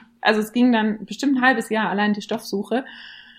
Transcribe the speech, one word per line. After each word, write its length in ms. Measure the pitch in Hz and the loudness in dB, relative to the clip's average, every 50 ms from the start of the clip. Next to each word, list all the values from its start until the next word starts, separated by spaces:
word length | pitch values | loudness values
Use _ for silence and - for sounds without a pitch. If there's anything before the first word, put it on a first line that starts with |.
| - _ _ _ | -18 _ _ _
also 180 | - 214 220 214 | 0 2 2 2
es 140 | 214 214 - | 0 -2 0
ging 180 | 247 247 254 | 2 4 4
dann 340 | 233 220 214 214 208 - 196 | 4 2 2 0 -2 -4 -8
bestimmt 320 | - 208 - 277 294 269 | -12 -8 -4 0 0 2
ein 40 | 254 | 4
halbes 280 | 247 262 254 226 226 - | 4 4 4 2 0 -2
Jahr 200 | 220 220 208 170 | -2 -2 0 0
allein 240 | 185 202 208 208 208 | 0 2 2 2 0
die 80 | 208 | 0
Stoffsuche, 640 | - - - - - - 202 196 208 - 220 262 - - - - - - - - - - - | -2 -4 -6 -6 -4 -4 -4 -4 -2 -2 -2 -2 -2 -6 -14 -20 -20 -20 -20 -20 -20 -20 -20